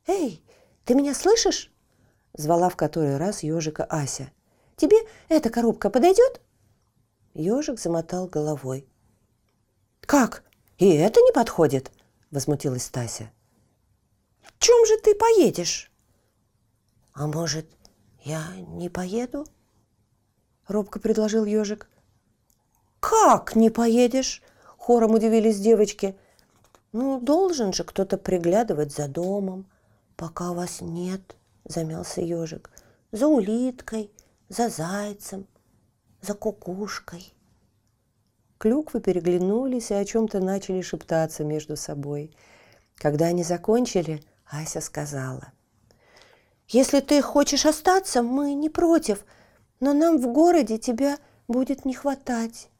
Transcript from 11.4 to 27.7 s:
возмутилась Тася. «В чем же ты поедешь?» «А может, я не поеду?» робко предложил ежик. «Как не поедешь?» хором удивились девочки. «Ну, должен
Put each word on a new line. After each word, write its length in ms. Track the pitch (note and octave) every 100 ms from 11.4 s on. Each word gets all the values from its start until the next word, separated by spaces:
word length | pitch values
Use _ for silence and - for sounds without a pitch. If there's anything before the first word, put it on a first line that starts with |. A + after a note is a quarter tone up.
| A#3 - D3+ C3+ - _ _ _ _
возмутилась 580 | C#3+ C#3 C#3+ C#3+ B2 -
Тася. 420 | C3 A#2 - A2 _ _ _ _ _ _ _ _ _ _ _
«В 160 | _ -
чем 260 | A4 A#4+ G#4+
же 120 | A4
ты 180 | G#4+ G#4
поедешь?» 760 | A4+ A4 A3+ - E3+ - - _ _ _ _ _ _ _ _ _ _ _ _
«А 140 | C#3 D3+
может, 400 | D#3 E3 D#3 D#3 _ _ _ _ _
я 240 | C#3+ D#3 D#3+ F#3 E3
не 220 | E3+ F3
поеду?» 560 | F3+ F3+ A3+ B3 C#4+ D4+ _ _ _ _ _ _ _ _ _ _ _ -
робко 320 | G#3 G3 G#3
предложил 460 | A3 G#3+ G#3+ A3 G#3
ежик. 440 | G#3+ G#3 G#3+ - _ _ _ _ _ _ _ _ _ _ -
«Как 560 | - A4 E4+ G#3+ - A3
не 140 | A3
поедешь?» 720 | A3 A#3 A#3 B3 C4 C4 - _ _ - -
хором 360 | - A#3+ A3
удивились 460 | A3 A3 A3+ A3 G3+
девочки. 580 | G#3+ G#3+ G#3 - G3 F#3+ _ _ _ _ _ _ _
«Ну, 280 | A3 C4+ C4+
должен 540 | B3 D#4+ F#4+ D4+ G3+